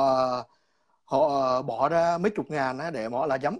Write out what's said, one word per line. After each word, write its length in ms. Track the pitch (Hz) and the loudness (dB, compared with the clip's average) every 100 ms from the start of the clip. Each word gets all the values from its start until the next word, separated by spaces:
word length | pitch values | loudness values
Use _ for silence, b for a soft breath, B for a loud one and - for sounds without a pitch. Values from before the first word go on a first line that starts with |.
| 135 131 127 123 120 _ _ _ _ _ - | 4 4 2 -2 -8 _ _ _ _ _ -2
họ 580 | 139 151 139 131 127 | 2 2 2 2 0
bỏ 260 | 123 113 139 | -2 0 2
ra 300 | 170 170 170 | 2 2 2
mấy 120 | 196 | 0
chục 200 | 208 - | -2 -6
ngàn 280 | 151 131 131 | -2 -2 -4
á, 120 | 165 | -6
để 180 | 117 110 | -6 -4
họ 180 | 120 151 | -2 -2
là 120 | 135 | 0
đám, 200 | 143 202 | -2 -4